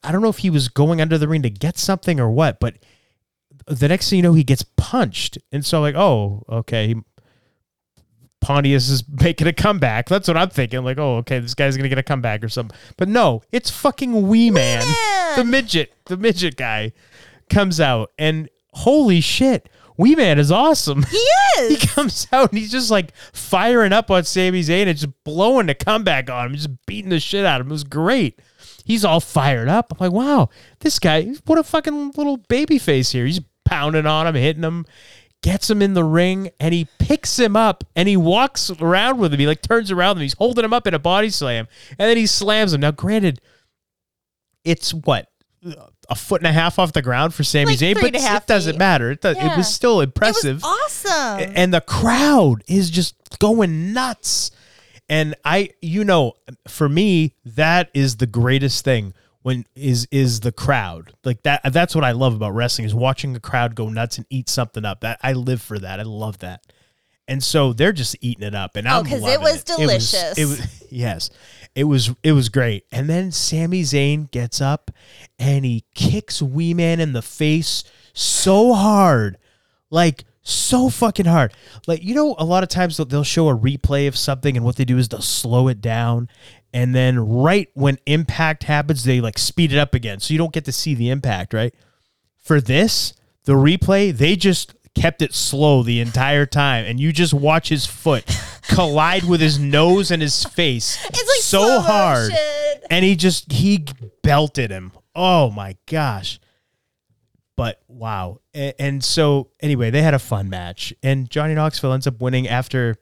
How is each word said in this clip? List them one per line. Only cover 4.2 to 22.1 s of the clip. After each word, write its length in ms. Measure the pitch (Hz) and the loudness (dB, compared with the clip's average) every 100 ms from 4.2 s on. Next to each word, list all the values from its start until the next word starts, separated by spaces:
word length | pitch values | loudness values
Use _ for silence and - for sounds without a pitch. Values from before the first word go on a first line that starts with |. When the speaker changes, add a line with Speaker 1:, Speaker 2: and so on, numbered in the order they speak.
Speaker 1:
know, 100 | 175 | 6
he 100 | 165 | 6
gets 200 | 139 135 - - | 4 0 0 -2
punched. 600 | - 254 165 - - - _ | 0 0 -2 -4 -8 -10 _
And 120 | 139 143 | -8 -2
so 120 | 165 | 0
I'm 60 | |
like, 120 | 147 143 | 0 2
"Oh, 480 | 196 120 101 101 113 | 2 2 0 -6 -6
okay. 460 | 113 113 117 107 113 - _ _ _ _ _ _ _ _ _ _ _ _ _ | -8 -4 -2 -2 -4 -8 _ _ _ _ _ _ _ _ _ _ _ _ _
Pontius 480 | - 143 139 139 123 | 0 2 4 2 2
is 140 | 135 117 | -2 -4
making 380 | 139 170 165 156 | 0 2 2 0
a 60 | |
comeback." 540 | 170 208 208 135 110 120 | 2 0 2 0 -2 0
That's 200 | 190 196 | -2 0
what 100 | 165 | 0
I'm 120 | 180 | 0
thinking. 340 | - 123 127 | -2 -4 -4
Like, 160 | 127 131 | -4 -4
"Oh, 180 | 147 120 | -2 -2
okay, 220 | 117 127 | -2 -6
this 160 | 120 - | -6 -2
guy's 220 | 139 135 | 0 0
gonna 120 | 135 | -2
get 80 | 131 | -2
a 60 | |
comeback 400 | 131 139 117 107 | -2 -2 -2 -4
or 60 | 110 | -6
something." 280 | 120 113 - - - | -6 -8 -12 -20 -6
But 100 | 185 | 0
no, 320 | 226 196 113 _ | 2 2 0 _
it's 180 | 247 - | -6 -4
fucking 440 | - 294 - 262 | -2 -4 -2 -2
Wee 80 | 226 | 0
Speaker 2:
Wee 300 | 196 220 233 | 4 4 4
Speaker 1:
Man. 340 | 190 123 117 - | 4 2 0 0
Speaker 2:
Man. 500 | 466 440 392 349 285 | 0 0 -2 -2 0
Speaker 1:
The 60 | |
midget, 500 | 233 262 233 170 131 _ _ | 0 0 0 -4 -4 _ _
the 120 | 185 | -2
midget 380 | 220 175 175 127 | 0 0 -4 -6
guy 380 | 123 107 110 - _ _ - _ _ | -6 -4 -6 -10 _ _ -20 _ _
comes 300 | 202 196 165 | 0 0 2
out, 320 | 147 120 - - | 2 0 -4 -4
and 300 | 156 160 156 _ _ | -4 -4 -8 _ _
holy 480 | - 226 294 262 175 | -4 2 4 4 4
shit, 480 | 151 - 262 226 _ _ _ - | 2 0 2 0 _ _ _ 2
Wee 180 | 208 320 | 4 6
Man 220 | 220 147 | 4 4
is 120 | 143 | 4
awesome. 520 | 180 294 311 - 143 | 4 4 2 0 0
<laughs> 60 | 139 | 0
Speaker 2:
He 520 | 403 494 698 807 698 | 0 2 4 4 2
is. 180 | 480 285 | 2 2
Speaker 1:
He 60 | - | 0
comes 400 | - 277 | 0 -2